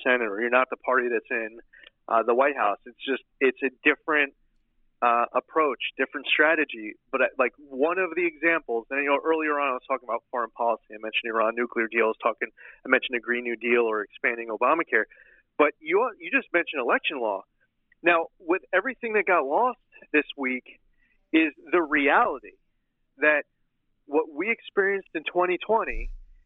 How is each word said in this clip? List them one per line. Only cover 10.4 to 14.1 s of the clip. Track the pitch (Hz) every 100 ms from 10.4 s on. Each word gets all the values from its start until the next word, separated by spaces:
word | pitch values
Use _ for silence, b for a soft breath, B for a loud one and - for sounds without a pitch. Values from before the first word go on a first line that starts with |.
| 113
policy. | - 117 110 -
I | 110
mentioned | 110 - 117
Iran | 113 110
nuclear | 117 120 120 113
deal. | 113
I | 110
was | -
talking, | 117 - 113 B B B
I | 127
mentioned | 127 - 123
a |
Green | 117 120
New | 120
Deal | 113 120 120
or | 117 107
expanding | 101